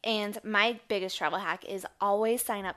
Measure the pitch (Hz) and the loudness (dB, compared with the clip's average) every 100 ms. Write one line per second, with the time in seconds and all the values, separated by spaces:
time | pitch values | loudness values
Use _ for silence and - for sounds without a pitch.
0 | 226 214 208 208 214 208 226 226 - 202 | -2 -2 -2 -6 0 4 4 2 -2 -2
1 | 190 - 156 185 175 175 - 196 - - | -2 -2 0 0 -2 -4 -6 -8 -8 -2
2 | 202 202 220 233 - 202 190 | 2 4 4 2 0 -2 -4